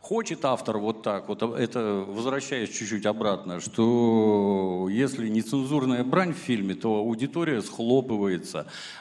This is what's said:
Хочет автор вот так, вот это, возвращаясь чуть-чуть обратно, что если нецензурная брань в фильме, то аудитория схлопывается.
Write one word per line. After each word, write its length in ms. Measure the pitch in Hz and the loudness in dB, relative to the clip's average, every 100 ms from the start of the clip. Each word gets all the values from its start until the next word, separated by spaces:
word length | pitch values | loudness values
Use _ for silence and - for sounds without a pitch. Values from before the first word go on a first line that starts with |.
Хочет 420 | - 226 226 160 | -4 -2 -2 -2
автор 360 | 135 120 - 107 | 0 0 0 -2
вот 220 | 107 110 | -2 -2
так, 280 | 113 98 90 | -2 -4 -4
вот 140 | 101 | -2
это, 600 | 113 120 117 123 110 98 98 | -2 0 -2 0 0 0 -2
возвращаясь 680 | 101 127 135 135 131 104 | -4 -2 -2 -4 -4 -4
чуть-чуть 340 | - 107 107 107 | -6 -6 -2 -2
обратно, 560 | 110 107 92 92 87 | 0 0 -2 -4 -8
что 1300 | - - 113 120 117 113 110 104 101 98 95 90 92 | -6 2 4 4 6 6 6 6 4 2 0 0 0
если 380 | 107 135 131 110 | 0 0 -2 0
нецензурная 760 | 110 110 143 131 147 131 123 | 0 0 -2 0 0 2 2
брань 300 | 127 165 180 | 2 2 2
в 40 | 156 | -2
фильме, 380 | - 117 95 92 | -2 -2 0 -2
то 220 | 113 107 | 0 2
аудитория 640 | 113 113 139 170 165 120 | 0 -2 -2 -2 0 0
схлопывается. 1040 | 98 - 117 131 123 107 98 87 - - - - - - | -4 -2 4 4 4 0 0 0 -4 -8 -10 -12 -16 -8